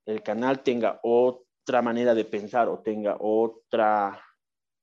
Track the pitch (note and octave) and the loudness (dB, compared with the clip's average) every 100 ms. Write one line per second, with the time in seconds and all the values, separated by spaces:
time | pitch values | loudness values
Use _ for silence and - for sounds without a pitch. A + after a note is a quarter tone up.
0 | - G#2+ G#2+ G#2+ B2+ C3+ - A#2+ A2 - | -8 -8 -4 -2 -2 0 -2 0 -2 -2
1 | A#2 A#2+ B2+ B2+ _ _ - B2 A#2+ A#2+ | 2 4 4 0 _ _ -2 0 0 0
2 | B2 A2+ A2 G#2+ G2+ B2 A2 F#2 A2 G#2+ | 2 2 0 -6 -4 -2 0 -2 -6 -4
3 | G#2 - G#2 A2 A2+ - _ A2+ G#2+ G#2+ | -4 -2 0 0 0 -4 _ 0 2 2
4 | G2+ G2 - _ _ _ _ _ | -2 -6 -20 _ _ _ _ _